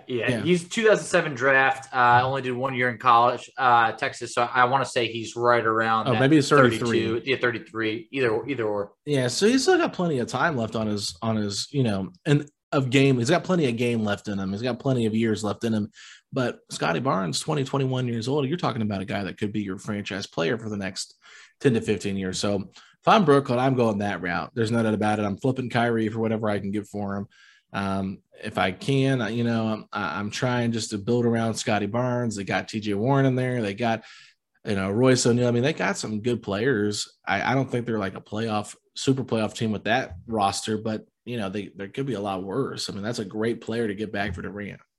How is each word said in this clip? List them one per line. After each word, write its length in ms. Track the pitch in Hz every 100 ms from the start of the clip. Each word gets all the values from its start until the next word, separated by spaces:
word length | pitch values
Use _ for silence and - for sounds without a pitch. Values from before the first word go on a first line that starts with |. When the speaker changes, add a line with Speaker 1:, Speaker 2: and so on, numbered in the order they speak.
| -
Speaker 1:
he? 120 | 123
Speaker 2:
yeah. 100 | 113
Speaker 1:
Yeah. 100 | 117
Speaker 2:
He's 260 | 151 175 -
two 180 | - 220
thousand 180 | 190 170
seven 280 | 180 156
draft. 600 | 127 135 135 135 - -
Uh, 260 | 127 123 120
only 180 | 131 135
did 80 | 127
one 220 | 123 131
year 160 | 127 123
in 80 | 110
college, 500 | 127 117 120 120 - -
uh, 360 | 131 120 113
Texas. 420 | 110 135 - 117
So 80 | -
I 220 | 120 127
wanna 200 | 123 135
say 220 | 123 127 113
he's 300 | 113 104 117
right 280 | 120 120
around 440 | 110 110 113 113 123
Speaker 1:
Oh, 40 |
Speaker 2:
that 80 | 123
Speaker 1:
maybe 160 | 135 156
he's 120 | 139
thirty-three. 560 | 147 127 110 117 110 113
Speaker 2:
thirty-two. 240 | 117 135
Yeah, 60 | 123
thirty-three. 680 | 123 110 - 107 110 113 -
Either, 360 | 135 123 110 113
either 180 | 127
or. 280 | 110 104 101 _ -
Speaker 1:
Yeah, 220 | 143 123
so 180 | - 208
he's 160 | 262
still 160 | 262 359
got 140 | 330
plenty 240 | - 175 135
of 80 | 113
time 300 | 127 165 135
left 180 | 110 117
on 120 | 110
his, 280 | 104 101 -
on 140 | 113 110
his, 320 | 104 101 -
you 140 | 147
know, 260 | 120 98 92 - 165
and 200 | 147 147 _ -
of 180 | 151 131
game. 280 | 135 139 127
He's 120 | 117
got 140 | 170
plenty 240 | - 180 135
of 80 | 113
game 260 | 120 117
left 240 | 104 101 -
in 120 | 98
him. 120 | 95
He's 120 | 101
got 180 | 127 123
plenty 260 | 139 117 110
of 80 |
years 300 | 110 113 101
left 180 | 101 98
in 100 | 113
him. 180 | 110 104 - - - _
But 260 | 135 123 120 -
Scotty 280 | - 151 165
Barnes, 380 | 127 180 180 135
twenty, 240 | - 151
twenty-one 460 | 135 139 131 127 123
years 180 | 117 113
old, 220 | 151 131
you're 80 | 175
talking 260 | 135 117
about 180 | 107 98
a 60 | 95
guy 160 | 101
that 160 | 95 92
could 140 | 107
be 100 | 107
your 160 | 98 95
franchise 480 | 113 104 98 98 95
player 320 | - 165 117
for 100 | 110
the 60 | 104
next 380 | 95 92 - - - - - _
ten 140 | 143
to 60 | 113
fifteen 360 | 110 101 101 98
years. 220 | 95 90
So 240 | 104 101
if 440 | - - - _ -
I'm 160 | 214
Brooklyn, 340 | 156 143 135 120
I'm 160 | 135
going 240 | 127 113 101
that 240 | 101 90
route. 300 | 87 85 76
There's 160 | 120 110
no 100 | 117
doubt 120 | 113
about 240 | 104 107 107
it. 60 |
I'm 120 | 104 98
flipping 320 | 135 127 123
Kyrie 380 | 123 120 113 110
for 120 | 113
whatever 280 | 110 110 110
I 120 | 104
can 100 | 98
get 160 | 104 101
for 300 | 104 101 101
him. 100 | 101 _ - _ _
Um, 460 | 98 98 95 95 98 _ -
if 140 | 104 101
I 120 | 95
can, 500 | 90 - 139 135 135
I, 100 | 104
you 120 | 117
know, 240 | 117 117 110
I'm, 200 | 107 -
I, 280 | 107 92 85
I'm 100 | 104
trying 400 | - 127 123 117
just 200 | 113 110
to 80 | 107
build 280 | 101 120 117
around 280 | 117 113
Scotty 320 | 110 - 104 101
Barnes. 500 | 117 127 123 120 101
They 80 |
got 240 | 95 95 92
T 100 | 110
J 140 | 104
Warren 320 | 98 120 139 135
in 80 |
there. 260 | 127 127 123
They 140 | 104
got, 300 | 95 117 110 - - - _ _ _
you 120 | - 101
know, 120 | 95
Royce 360 | 104 131 127 127
O'Neal. 220 | 120 123
I 20 |
mean, 140 | 120
they 80 | 135
got 260 | 170 190 196
some 240 | 120 107
good 200 | 120 117
players. 760 | - 98 123 113 104 104 - _ -
I, 260 | 98 -
I 20 |
don't 140 | 131 131
think 160 | 123 117
they're, 120 | 110
like, 160 | 95
a 60 | 95
playoff, 560 | - 104 113 107 110 - _
super 300 | - - 135
playoff 300 | 117 113 107
team 180 | - 113
with 120 | 101
that 300 | 104 123 - - -
roster, 500 | 110 98 98 - 107
but, 260 | 110 110 - _
you 140 | - 120
know, 100 | 98
they, 220 | 104 95
there 140 | 92 98
could 180 | 117 139
be 80 |
a 60 | 104
lot 240 | 101 95
worse. 440 | 95 110 127 - -
I 40 |
mean, 100 | 98
that's 160 | 101 120
a 60 |
great 360 | 101 107 113 110
player 280 | - 113 113
to 60 | 101
get 160 | 107
back 220 | 101 101
for 80 | 87
Durant. 380 | 95 101 98 95 _